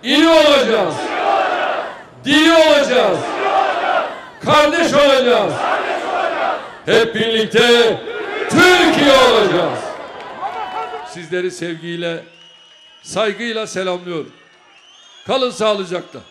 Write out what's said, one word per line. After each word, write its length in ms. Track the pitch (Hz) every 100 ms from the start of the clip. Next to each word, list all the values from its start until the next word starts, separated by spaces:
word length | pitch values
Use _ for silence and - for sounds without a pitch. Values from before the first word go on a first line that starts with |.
İyi 260 | 226 294 330
olacağız. 640 | 320 302 285 233 220 180 - - - - - - - - - - - - -
Diri 280 | - 302 320
olacağız. 680 | 330 311 294 277 247 220 165 - - - - - - - - - - - -
Kardeş 500 | - 302 294 330 330
olacağız. 600 | 269 285 262 247 226 190 - - - - - - - - - - - - - -
Hep 280 | 220 226
birlikte 880 | 208 226 226 220 220 240 240 226 196 - - - - -
Türkiye 600 | 294 359 359 330 302 285
olacağız. 680 | 269 247 220 196 170 160 127 - - - - - - 381 453 - 440 440 440 -
Sizleri 420 | 175 160 180 180
sevgiyle, 760 | 180 170 165 170 170 170 165 - _ _ _ _ _ _ _
saygıyla 640 | - 180 220 196 233 220 214
selamlıyorum. 680 | 180 185 180 180 170 135 _ _ _ _ _ _ _ - - -
Kalın 240 | 262 254
sağlıcakla. 680 | 190 214 202 185 180 165 131 -